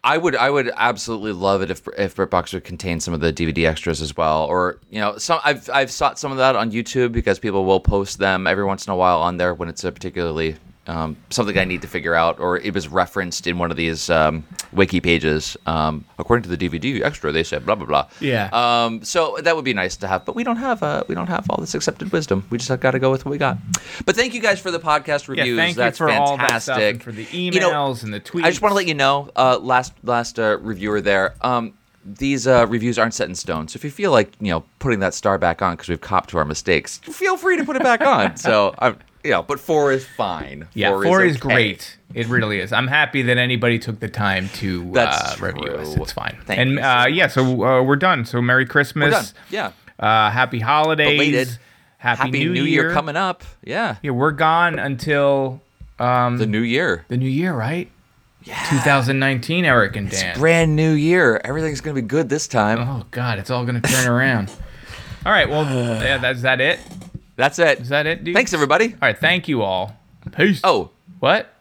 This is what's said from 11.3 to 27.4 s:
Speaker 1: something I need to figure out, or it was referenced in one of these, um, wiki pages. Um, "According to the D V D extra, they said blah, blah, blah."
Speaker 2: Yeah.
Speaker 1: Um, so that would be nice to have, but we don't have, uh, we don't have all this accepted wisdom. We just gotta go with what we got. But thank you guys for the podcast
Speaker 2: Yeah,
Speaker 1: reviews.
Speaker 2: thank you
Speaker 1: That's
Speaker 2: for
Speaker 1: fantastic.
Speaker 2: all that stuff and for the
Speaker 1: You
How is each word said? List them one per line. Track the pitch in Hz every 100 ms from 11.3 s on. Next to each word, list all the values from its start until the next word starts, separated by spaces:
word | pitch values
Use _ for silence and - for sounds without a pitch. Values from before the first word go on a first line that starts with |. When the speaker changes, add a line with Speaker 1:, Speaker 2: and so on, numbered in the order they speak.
Speaker 1:
something | - 104 95
I | 92
need | 87
to | 92
figure | 92 85 82
out, | 82 -
or | 90 87
it | 101
was | 98 76
referenced | 87 90 101 90 82 87
in | 87
one | 87
of | 82
these, | 82 80 -
um, | 82 78 78 78 - -
wiki | 92 95 92
pages. | 87 85 78 78 - - -
Um, | 80 78 78 - -
"According | 87 120
to | 92
the | 87
D | 90
V | 80
D | 117 123
extra, | - 147 76
they | 76
said | 82 - -
blah, | 107
blah, | 76
blah." | 73 67 -
Speaker 2:
Yeah. | 139 117 98
Speaker 1:
Um, | 117 120 120 117 113
so | 113 175 160 117
that | 160
would | 165 131
be |
nice | 104 92 -
to | 95
have, | 92
but | -
we | - 240
don't | 233
have, | 269 220
uh, | 151 151 -
we | 165
don't | 180
have | 175 -
all | -
this | - -
accepted | - - -
wisdom. | - 151 95 95
We | 120
just | 127 127
gotta | 131 131
go | 131
with | 131 135
what |
we | 143
got. | 139 117 - - - - -
But | 202
thank | 247
you | 240
guys | 214 190
for | 185
the | 170
podcast | 165 151 143 147 -
Speaker 2:
Yeah, | 135
Speaker 1:
reviews. | 127 120
Speaker 2:
thank | 170 160
you |
Speaker 1:
That's | 120 -
Speaker 2:
for | 156
Speaker 1:
fantastic. | 143 143
Speaker 2:
all | 139
that | 123 117
stuff | 127 127
and | 107 117
for | 120
the | 107 113
Speaker 1:
You | 175